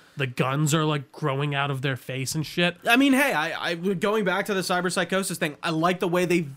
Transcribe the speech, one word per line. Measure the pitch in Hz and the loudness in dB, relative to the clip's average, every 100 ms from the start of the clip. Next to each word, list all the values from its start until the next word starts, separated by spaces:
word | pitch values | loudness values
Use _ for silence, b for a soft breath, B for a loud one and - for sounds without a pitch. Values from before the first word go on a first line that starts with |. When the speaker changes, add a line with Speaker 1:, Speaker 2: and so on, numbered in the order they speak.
| B - | B -6
Speaker 1:
the | 131 | -6
guns | - 127 139 151 | -2 -2 0 2
are, | 165 | 2
like, | 156 151 131 | 2 -2 -6
growing | - 151 135 147 | -6 -4 -2 -2
out | 139 143 | 0 -2
of | 135 | -2
their | 139 127 | -2 -4
face | - 131 131 | -6 -6 -4
and | 156 | -4
shit. | 147 - 175 175 220 | -4 0 -2 0 2
Speaker 2:
I | 240 | 4
mean, | 277 | 6
hey, | 262 285 | 4 4
I, | 160 160 123 139 | 0 -2 -4 -4
I, | 170 | -2
going | 185 180 196 220 | -2 0 0 2
back | 185 185 196 | 2 0 0
to | |
the | 190 | -2
cyber | 170 180 180 | 0 0 0
psychosis | 190 175 190 196 170 | 0 0 -2 -2 -4
thing, | 165 143 | -4 -4
I | 170 | -4
like | 160 175 185 | 0 2 2
the | 190 | 0
way | 180 180 | 2 2
they | 175 147 | 2 0